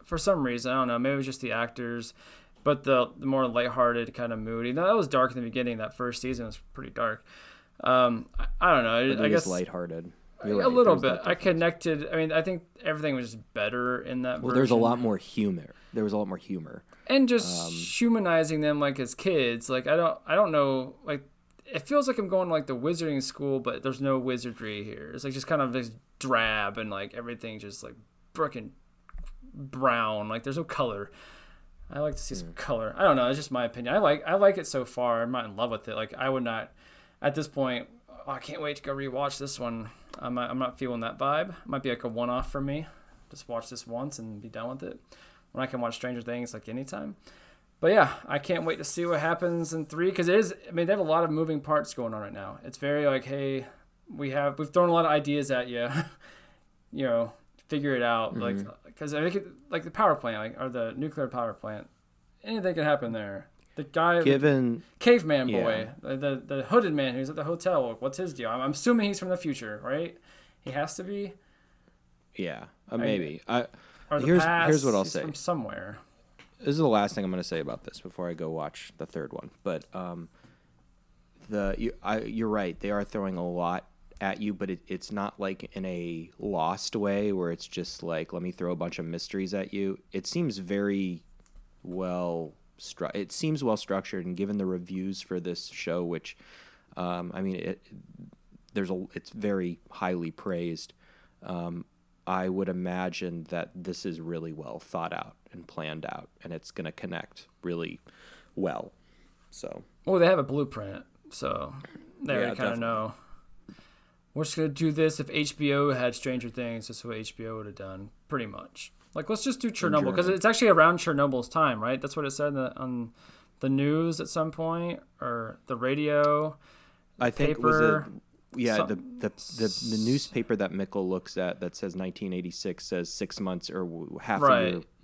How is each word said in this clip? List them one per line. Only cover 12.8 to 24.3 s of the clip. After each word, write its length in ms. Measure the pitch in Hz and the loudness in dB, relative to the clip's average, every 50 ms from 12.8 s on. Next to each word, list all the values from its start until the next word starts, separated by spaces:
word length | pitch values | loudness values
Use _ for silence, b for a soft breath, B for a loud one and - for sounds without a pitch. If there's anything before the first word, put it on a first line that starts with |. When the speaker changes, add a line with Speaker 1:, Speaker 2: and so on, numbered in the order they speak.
| - | -4
Speaker 1:
everything 300 | 151 156 147 151 147 135 | -4 -2 0 0 -2 0
was 180 | 127 120 110 | -2 -4 -6
just 220 | 110 110 - _ - | -8 -12 -14 _ -4
better 460 | 113 104 110 120 123 123 123 123 120 | -2 -2 0 0 0 0 0 0 -2
in 200 | - - 127 127 | -2 -4 -4 -2
that 200 | 127 127 123 - | -2 -2 -2 -2
Speaker 2:
Well, 100 | 123 127 123 | 0 2 4
there's 160 | 127 135 117 | 6 6 6
a 40 | 123 | 6
Speaker 1:
version. 80 | 113 | 6
Speaker 2:
lot 160 | 113 117 123 123 | 6 6 4 4
more 180 | 123 110 101 | 2 2 0
humor. 580 | 92 - - - 113 104 101 92 82 73 - - b b b | 0 -4 -4 0 0 2 2 0 -2 -6 -10 -16 b b b
There 100 | b 113 107 | b -2 0
was 80 | 104 | 0
a 40 | 104 | 0
lot 100 | 104 104 | 0 -2
more 100 | 92 92 | -2 -4
humor. 460 | 92 - - 95 87 78 - - - - b b b b | -6 -6 -6 -8 -6 -8 -10 -14 -16 -18 b b b b
Speaker 1:
And 220 | b 247 277 262 233 | b 4 6 6 6
just 380 | 240 226 - 175 175 170 165 | 6 4 2 2 -2 -2 -2
Speaker 2:
Um, 60 | 170 | -2
Speaker 1:
humanizing 880 | 165 165 175 - - - 233 233 233 220 190 175 165 160 160 151 160 151 | -4 -4 -4 -2 0 2 4 4 4 4 4 4 4 4 4 4 2 2
them, 200 | 151 151 147 147 | 2 2 2 2
like, 180 | 143 143 135 139 | 2 0 0 0
as 160 | 127 113 - | -4 -4 -4
kids. 540 | - - 190 175 151 127 120 117 117 - - | -2 0 2 4 4 4 2 0 -2 -2 -2
Like, 160 | 127 127 123 | -2 0 2
I 80 | 139 151 | 2 4
don't, 220 | 175 170 160 - - - | 4 4 4 0 -2 -2
I 80 | - 156 | 2 4
don't 160 | 196 208 175 | 4 6 6
know. 460 | 156 147 143 139 135 131 127 135 - - - | 6 4 4 4 4 0 -2 -4 -10 -10 -6
Like, 180 | 151 147 139 139 - _ _ _ - - - - | -6 -6 -6 -6 -12 _ _ _ -20 -20 -20 -10
it 180 | 277 - 160 | -8 -6 -6
feels 260 | - - 285 285 262 262 | -2 2 2 4 4 4
like 100 | 247 233 | 2 0
I'm 100 | 202 175 | 0 2
going 200 | 190 185 185 175 | 2 2 4 4
to, 40 | 160 | 2
like, 120 | 156 139 | 2 2
the 100 | 135 131 | 0 -2
wizarding 460 | 120 131 160 175 160 165 156 147 135 | 0 0 0 0 0 0 0 0 0
school, 380 | 131 - - - 143 139 135 135 | -2 -2 -4 -2 0 0 0 0
but 220 | 117 123 - - - | 0 -2 -4 -2 -2
there's 160 | 135 127 123 | -4 -2 0
no 180 | 139 139 135 131 | 2 2 2 2
wizardry 640 | 123 131 | 2 0